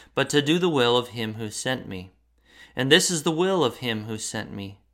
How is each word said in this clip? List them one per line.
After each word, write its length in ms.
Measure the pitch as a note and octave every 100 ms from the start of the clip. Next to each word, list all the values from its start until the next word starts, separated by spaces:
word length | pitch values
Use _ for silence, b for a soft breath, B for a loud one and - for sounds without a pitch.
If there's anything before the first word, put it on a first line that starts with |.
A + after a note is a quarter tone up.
| B
but 140 | - C3+
to 140 | D3
do 160 | C#3 E3+
the 100 | F3
will 300 | C#3+ A#2+ B2
of 100 | A#2
him 280 | A#2+ A2 G#2+
who 140 | G#2+
sent 380 | - B2+ C3 -
me. 240 | F#2+ F#2 _ _ _ b b b b
And 160 | C3+
this 180 | D#3 -
is 120 | E3+
the 100 | E3
will 320 | D#3+ F#3 F#3
of 140 | B2+ A2
him 260 | B2 G#2+
who 140 | G#2+ G#2+
sent 340 | - A2 -
me, 260 | G2+ G2 G2+ _